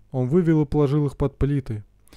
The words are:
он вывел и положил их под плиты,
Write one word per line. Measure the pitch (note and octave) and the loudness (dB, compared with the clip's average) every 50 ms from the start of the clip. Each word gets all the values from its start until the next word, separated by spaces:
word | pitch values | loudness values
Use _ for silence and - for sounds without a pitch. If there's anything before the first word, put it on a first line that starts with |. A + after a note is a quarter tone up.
| _ _ | _ _
он | - C3 B2+ B2 | -6 -4 -2 0
вывел | C#3+ F#3 F3+ E3 D#3+ D#3 D3+ | 2 2 2 4 2 2 2
и | |
положил | - - D3+ D3 C3+ C#3+ D3+ D3 | 0 0 0 0 2 2 0 0
их | C#3 - | -2 -2
под | - C#3+ C3+ - - | -2 -4 -4 -2 -2
плиты, | C#3 C#3 C#3+ C#3 C3 - A2 G#2+ G#2 - _ _ _ - - | -2 -2 0 -2 -4 -6 -8 -10 -12 -16 _ _ _ -20 -20